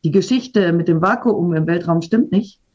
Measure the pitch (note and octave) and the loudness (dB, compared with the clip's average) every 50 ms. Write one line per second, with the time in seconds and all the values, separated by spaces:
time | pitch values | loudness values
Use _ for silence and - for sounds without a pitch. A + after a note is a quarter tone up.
0 | - E3 D3 G3 F#3 - B3+ C4 - - - G#3+ F#3+ F3 E3+ E3+ E3 F3+ E3 D#3+ | -2 2 0 2 2 2 -2 -2 -2 -2 0 0 2 2 0 0 2 0 0 2
1 | E3+ F#3+ A#3+ - - A#3+ G#3 - E3+ F3 E3 D#3+ D#3+ E3 E3+ F3 E3+ F3 E3 E3+ | 2 0 -2 0 0 -2 0 0 0 0 0 0 0 0 -2 -2 0 0 -2 -2
2 | E3 - A3 A3+ B3+ - F3+ G3 A3+ - _ _ _ _ | 0 0 0 0 0 2 0 -2 -2 -2 _ _ _ _